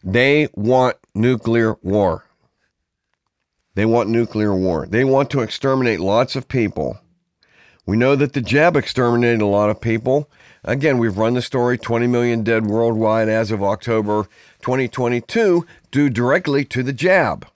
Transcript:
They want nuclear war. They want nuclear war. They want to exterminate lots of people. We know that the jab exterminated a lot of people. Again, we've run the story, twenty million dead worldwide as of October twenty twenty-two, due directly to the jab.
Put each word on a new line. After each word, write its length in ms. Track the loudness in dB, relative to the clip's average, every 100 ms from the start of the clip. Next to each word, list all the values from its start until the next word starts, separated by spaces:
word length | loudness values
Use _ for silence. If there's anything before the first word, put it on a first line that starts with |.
They 440 | -2 0 2 2 0 -2
want 400 | 0 2 2 -2 _
nuclear 640 | -2 0 0 0 0 0 -2
war. 420 | -2 0 0 -2 _ _ _ _ _ _ _ _ _ _ _ _ _ _ _ -2
They 100 | 0
want 240 | 2 2
nuclear 460 | 0 -2 -2 0 0
war. 320 | 0 -2 -2
They 160 | 0
want 260 | 2 2 0
to 100 | -2
exterminate 580 | -4 -4 -2 0 0 0
lots 360 | 0 0 0 -4
of 120 | -6
people. 520 | -2 -2 -2 -6 -8 _ _ _ _ _ _ _ _ -2
We 120 | 2
know 180 | 2 2
that 180 | 0
the 80 | -2
jab 340 | 0 2 4 2
exterminated 640 | -2 -2 0 2 2 2
a 60 | 2
lot 220 | 2 0
of 120 | -2
people. 480 | -2 -2 0 -2 -2 _ -20 _
Again, 340 | -6 -2 0 2
we've 200 | 0 0
run 160 | 0
the 80 | 0
story, 360 | -2 -2 0 -2
twenty 300 | -2 -2 0
million 360 | 0 0 0
dead 240 | 0 0 0
worldwide 600 | 0 0 0 0 2 0
as 220 | 0 -2
of 120 | -2
October 640 | -2 -2 -2 -2 0 -2 -2 _ _ _
twenty 260 | -6 -4 -4
twenty-two, 760 | -4 -2 -4 -4 0 2 2 -2 -20 _
due 180 | -2 0
directly 540 | 0 0 0 0 -4 -2
to 180 | -6
the 100 | -6
jab. 540 | -2 0 2 2 -4 -12